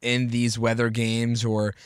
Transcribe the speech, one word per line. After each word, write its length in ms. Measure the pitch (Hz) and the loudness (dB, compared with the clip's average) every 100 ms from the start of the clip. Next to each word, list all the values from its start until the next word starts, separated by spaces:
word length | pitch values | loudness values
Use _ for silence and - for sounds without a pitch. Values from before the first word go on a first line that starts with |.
in 260 | 117 123 123 | -2 0 0
these 320 | 120 120 110 | 0 0 0
weather 300 | 113 113 117 | 0 0 0
games 560 | 113 113 113 117 117 113 | 0 0 0 0 0 0
or 280 | 110 104 101 | 0 -2 -4